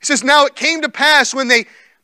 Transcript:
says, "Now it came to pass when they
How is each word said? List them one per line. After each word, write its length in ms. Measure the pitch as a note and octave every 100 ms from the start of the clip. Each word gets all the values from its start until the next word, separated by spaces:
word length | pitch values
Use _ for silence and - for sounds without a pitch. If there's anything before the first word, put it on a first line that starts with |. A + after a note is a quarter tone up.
says, 220 | - C4+
"Now 240 | B3+ D4 C#4+
it 80 |
came 260 | - C#4+ D#4+
to 60 | D4+
pass 460 | - C#4+ D4+ B3
when 140 | C4 B3
they 180 | A#3+ G#3 _ _ _